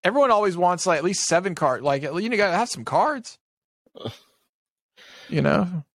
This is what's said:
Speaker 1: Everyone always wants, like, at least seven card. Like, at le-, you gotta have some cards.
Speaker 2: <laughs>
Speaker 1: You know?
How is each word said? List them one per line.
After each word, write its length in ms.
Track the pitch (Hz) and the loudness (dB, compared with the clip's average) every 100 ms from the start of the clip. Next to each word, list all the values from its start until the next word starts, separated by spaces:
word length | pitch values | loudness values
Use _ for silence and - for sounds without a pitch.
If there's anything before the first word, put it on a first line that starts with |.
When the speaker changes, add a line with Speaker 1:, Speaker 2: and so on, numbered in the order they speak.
Speaker 1:
Everyone 280 | - 262 269 | 0 2 4
always 240 | 214 208 175 | 4 2 2
wants, 300 | 180 175 185 | 0 2 0
like, 120 | 160 | 0
at 60 | |
least 180 | 170 190 | 0 -2
seven 300 | - 165 190 | 0 0 0
card. 280 | 170 151 123 | 0 0 0
Like, 200 | 139 139 | 0 -2
at 100 | 143 | -2
le-, 80 | 170 | -4
you 80 | 220 226 | -2 0
gotta 200 | 202 175 | 2 0
have 120 | 240 | -2
some 160 | - | -6
cards. 540 | - 151 277 277 - - _ _ _ _ _ - | -2 0 0 -2 -10 -20 _ _ _ _ _ -12
Speaker 2:
<laughs> 120 | 113 - _ _ _ _ _ _ _ _ - - - | -12 -12 _ _ _ _ _ _ _ _ -20 -20 -6
Speaker 1:
You 100 | 151 | 0
know? 440 | 143 - 180 175 - | 2 2 0 -6 -12